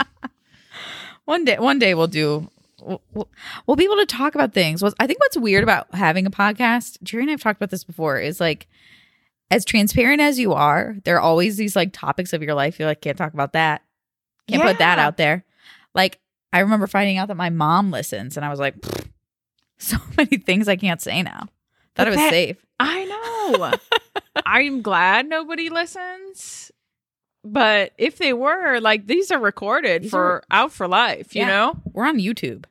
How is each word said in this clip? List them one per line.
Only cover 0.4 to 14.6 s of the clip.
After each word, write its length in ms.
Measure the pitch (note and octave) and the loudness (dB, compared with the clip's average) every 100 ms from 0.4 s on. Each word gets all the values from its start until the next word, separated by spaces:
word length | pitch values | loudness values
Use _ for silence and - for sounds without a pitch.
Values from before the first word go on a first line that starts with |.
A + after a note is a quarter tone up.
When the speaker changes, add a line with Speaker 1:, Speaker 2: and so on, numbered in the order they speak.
| _ _ _ - - - - - - | _ _ _ -20 -16 -16 -18 -16 -4
Speaker 1:
One 200 | F4 C#4 | 0 2
day, 140 | - | 2
one 180 | B3 C#4 | 2 4
day 160 | G#3 | 4
we'll 140 | E3 E3 | 4 2
do, 420 | D#3 D3+ D3+ E3+ _ _ _ | 2 0 -2 -6 _ _ _
we'll, 200 | - F#3+ _ | -12 -12 _
we'll, 160 | G#3+ - _ - - - | -12 -12 _ -18 -6 0
we'll 80 | C#4 | 4
be 60 | |
able 140 | F#4+ G#4 | 4 4
to 80 | G#4 | 2
talk 260 | A#3+ C#4+ | 0 -4
about 200 | D4 C4 | -2 -4
things. 280 | G3+ D#3+ E3 | 0 0 0
What's, 140 | G3+ G#3 | -2 0
I 60 | B3+ | -2
think 140 | - | 2
what's 180 | C#5 E4 | 2 2
weird 240 | A3 G3 | 2 2
about 320 | A3 G3 - | 4 2 0
having 320 | F3 F3 F3 F#3+ | 0 0 2 -2
a 60 | |
podcast, 680 | F#3+ G3+ G#3 A#3+ A#3+ - - | 0 0 2 2 0 -2 -14
Jerry 180 | F3+ A3+ | -10 -4
and 60 | C#4 | -2
I 40 | |
have 80 | D4 | -2
talked 160 | A3 G3+ | -2 -2
about 100 | G3+ | -6
this 140 | F#3 | -8
before, 360 | - E3+ D#3 C3+ | -12 -4 -2 0
is, 200 | C#3+ F3+ | -4 -2
like, 280 | E3+ D3+ - _ _ - _ _ _ _ _ | -2 -2 -10 _ _ -20 _ _ _ _ _
as 120 | G3+ | 0
transparent 580 | - A3 G#3 C4 A#3+ D4 | 2 2 2 2 4 4
as 180 | D4 B3+ | 4 2
you 140 | A3 | 0
are, 420 | C#3+ D3 D3+ G#3 G3+ | 2 4 2 -2 -6
there 140 | - F3 | 0 2
are 40 | |
always 340 | E3 E3 G#3+ G3+ | 4 4 2 0
these, 180 | G#3 F#3+ | -2 0
like, 180 | F3+ | -2
topics 400 | - D3+ D3 F3+ | -4 -6 -4 -4
of 80 | E3 | -6
your 140 | D3+ D3 | -4 -2
life 240 | C#3+ - | -2 -2
you're 80 | D#3 | -4
like, 140 | D3+ | -4
"Can't 160 | D3 C#3 | -6 -6
talk 160 | D#3 | -6
about 200 | D#3 C#3+ | -4 -2
that. 300 | D#3+ D#3+ D3 - _ _ _ _ _ - | 0 0 -2 -8 _ _ _ _ _ -4
Can't 160 | B3 | 2